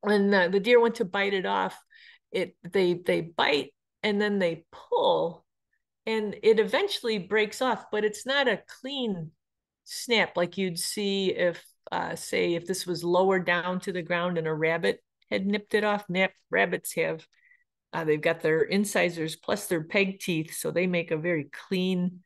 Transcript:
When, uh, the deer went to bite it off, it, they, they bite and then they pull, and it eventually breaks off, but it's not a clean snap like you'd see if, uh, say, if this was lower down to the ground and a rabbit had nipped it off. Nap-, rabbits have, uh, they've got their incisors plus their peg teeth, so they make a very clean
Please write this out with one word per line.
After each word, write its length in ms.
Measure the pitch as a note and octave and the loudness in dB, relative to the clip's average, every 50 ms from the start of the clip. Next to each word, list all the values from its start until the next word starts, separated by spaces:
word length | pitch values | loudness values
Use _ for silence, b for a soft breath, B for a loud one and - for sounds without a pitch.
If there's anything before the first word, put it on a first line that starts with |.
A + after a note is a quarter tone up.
When, 320 | - G3+ G#3 G3+ G3 G3+ G#3 | 2 2 4 4 4 6 6
uh, 160 | G3 F3+ F3 | 4 4 4
the 100 | F#3+ G3+ | 2 0
deer 220 | F#3 A#3 B3 A#3+ | 4 6 6 8
went 140 | A#3 A#3 A3+ | 8 6 2
to 100 | - A3+ | 0 -4
bite 280 | F3 - G3+ G3 G3 G3 | -4 -2 -2 0 0 0
it 120 | F#3+ F#3 | -2 -2
off, 360 | G3 G3+ G3 F#3 F#3 - - _ _ B B B B B B B _ | 0 0 0 0 -2 -4 -10 _ _ B B B B B B B _
it, 240 | - F#3 F3+ - - _ _ F3 | -4 -4 -4 -4 -6 _ _ -2
they, 260 | - G3+ F#3 F3+ F3 | 0 2 2 2 2
they 260 | F3 - - F3+ E3+ | 0 0 0 0 0
bite 520 | E3 E3 - - D3+ C#3+ D3 C#3+ - - _ _ _ _ _ _ | 0 -4 -2 0 2 2 2 2 0 -4 _ _ _ _ _ _
and 180 | - G#3 G#3 G3+ | -2 0 0 2
then 180 | G#3 G#3 G3+ G3 | 0 0 2 2
they 260 | F#3 E3+ E3 D#3+ - _ | 0 0 0 -4 -12 _
pull, 760 | - - - _ A#4+ - - - F3 D#3+ D#3+ E3+ F3 - _ _ _ _ _ _ _ _ _ _ _ _ _ | -20 -20 -8 _ -2 2 2 4 2 2 0 -2 -4 -10 _ _ _ _ _ _ _ _ _ _ _ _ _
and 300 | A3+ A3+ A3 G#3+ G#3 F#3 - - | -4 -4 -2 -2 -4 -6 0 4
it 160 | G#3+ A3+ G#3 | 4 6 6
eventually 600 | G#3+ F#3+ B3+ D4 G4 G4 - - - A#3+ A3 G#3 | 4 2 2 0 0 0 -4 -4 -2 -2 -2 -2
breaks 420 | E3+ F#3+ G3+ A3 G#3+ G#3+ - - | -4 -2 0 0 0 0 -2 -2
off, 240 | C4 B3+ A3+ G3+ - - | 0 0 0 -2 -4 -6
but 140 | - G#3+ G#3 | -4 0 0
it's 220 | G#3+ G#3 - - | 0 -2 -4 -6
not 240 | B3 C4+ C#4+ C#4 B3+ | -2 0 2 2 2
a 120 | G#3 - - _ - - | 0 0 -4 _ -20 -14
clean 500 | - C4 C#4+ C#4 B3 A3+ G3 F3 D#3+ D#3 _ _ _ _ _ _ _ _ _ _ _ | -12 -8 -6 -4 -2 -2 -2 -4 -6 -12 _ _ _ _ _ _ _ _ _ _ _
snap 500 | - - - - - A#3+ G#3+ F3+ - - | -14 -12 -12 -2 0 2 2 2 2 2
like 220 | F3+ F3 F3 F3 G3 | -2 -2 -2 0 -4
you'd 200 | F#3+ F#3 E3+ E3+ | -4 -2 -2 -4
see 500 | - - - G#3+ G#3 G3 G3 G3 F#3+ F#3 | -6 -6 -4 -2 -2 0 0 0 0 0
if, 340 | - - - F3 E3 - - _ _ _ _ - | 0 2 0 0 0 -2 -14 _ _ _ _ -8
uh, 260 | - F3 E3+ E3+ E3 | -6 -6 -4 -4 -8
say, 400 | E3 - - - F#3+ F3+ F3 E3+ | -10 -8 -4 -2 0 0 0 0
if 100 | E3+ E3+ E3+ | -2 -2 -4
this 180 | F#3+ F#3 - | -6 -6 -4
was 160 | F3 F3+ D#3 | -6 -6 -4
lower 380 | D#3 F3 F3 F3+ F#3+ F#3+ G3 F#3 | -2 0 2 4 4 4 2 2
down 400 | F3 F3+ F3 F3 E3 F3+ F#3 F#3 | 2 2 0 0 0 -2 -4 -4
to 140 | - - F3+ | -4 -6 -6
the 80 | F3+ | -6
ground 360 | E3 D#3+ F3 F3 E3+ F3+ F3+ E3 | -4 -2 -2 -2 0 -2 -2 -2
and 80 | D#3+ | -2
a 80 | D#3 D#3+ | -2 -2
rabbit 480 | D3+ D#3 D#3+ E3 E3+ E3+ G3 - - _ _ _ _ _ _ G#3+ | 0 0 0 0 0 0 -2 -4 -4 _ _ _ _ _ _ -4
had 120 | G#3 F#3+ | -2 -2
nipped 280 | G3 G3+ G#3 G#3 _ - | -2 -2 -2 -4 _ -2
it 100 | G#3+ G#3+ | 0 0
off. 220 | G#3+ G#3 G3+ G#3 - | 2 -2 -2 -4 -4
Nap-, 240 | F3 F3+ F#3+ F#3 - _ _ _ | 0 0 0 0 -2 _ _ _
rabbits 440 | - F3+ G3 F#3 F3 F3+ _ - - | 0 0 0 0 0 -4 _ -6 -4
have, 300 | E3+ D#3+ D#3+ - D#3+ - _ b b b b b b b b _ _ _ _ | -2 -2 -2 -4 -6 -10 _ b b b b b b b b _ _ _ _
uh, 120 | - E3 E3 | -8 -6 0
they've 180 | D#3 D3+ D#3 | 0 0 2
got 200 | D#3 E3 E3 D#3+ | 2 0 0 0
their 200 | - D#3+ D#3 D#3+ | 0 0 2 2
incisors 760 | D3 - - G3 G#3 G3+ - G3+ F3 F3 E3 E3 D#3 D#3+ D#3 | 2 2 2 0 0 2 2 2 2 2 0 -2 -6 -6 -6
plus 320 | - _ - - G3+ - - | -8 _ -4 -4 -4 -2 -2
their 160 | F#3 E3 D#3+ | -2 -2 -2
peg 360 | E3 - G#3 G3 F#3+ G3 F#3+ | -2 0 0 0 0 -2 -6
teeth, 360 | - - F3 D#3 D#3 D#3 - | -4 -2 -2 -2 -2 -6 -8
so 160 | - - D#3+ | -6 -6 -2
they 160 | D#3+ E3+ F3+ F3+ | -2 0 0 0
make 240 | F3 E3+ E3 E3+ | 0 -2 -2 -2
a 60 | D#3+ D#3 | -4 -4
very 320 | D#3 F3+ F3 D#3 C#3 - - - - - | -2 -2 -2 -2 -2 -6 -12 -18 -8 -4
clean 520 | G3 F#3 F#3 F#3 F#3 F3+ F3+ F3+ F3+ - _ | -2 -2 0 0 0 0 0 -2 -4 -6 _